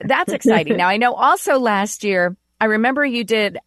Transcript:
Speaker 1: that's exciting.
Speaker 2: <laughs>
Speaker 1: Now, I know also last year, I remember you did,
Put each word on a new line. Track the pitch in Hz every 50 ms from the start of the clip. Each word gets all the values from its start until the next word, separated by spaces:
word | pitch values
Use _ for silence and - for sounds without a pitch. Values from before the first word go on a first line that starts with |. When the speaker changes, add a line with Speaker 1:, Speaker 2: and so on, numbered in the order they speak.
| -
Speaker 1:
that's | 208 262 294 359 -
exciting. | 202 - - - 220 170 156 151 214
Speaker 2:
<laughs> |
Speaker 1:
Now, | 175 175
I | 185 202
know | 214 240 247 -
also | - 247 285 359 403 - 370 285 269
last | 247 226 208 196 202 208 - - 214
year, | 202 190 180 175 180 185 _ _ _ _ -
I | 214
remember | 220 214 214 226 254 269 294 294
you | 277 233 233 220
did, | 202 226 214 208 196 170 - _